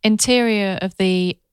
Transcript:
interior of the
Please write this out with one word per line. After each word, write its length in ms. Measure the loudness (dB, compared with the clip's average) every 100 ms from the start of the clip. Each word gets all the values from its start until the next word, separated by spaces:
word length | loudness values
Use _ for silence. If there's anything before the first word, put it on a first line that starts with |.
interior 760 | 0 0 2 2 2 0 -2 -4
of 140 | -6 -2
the 400 | 0 0 -2 -6 _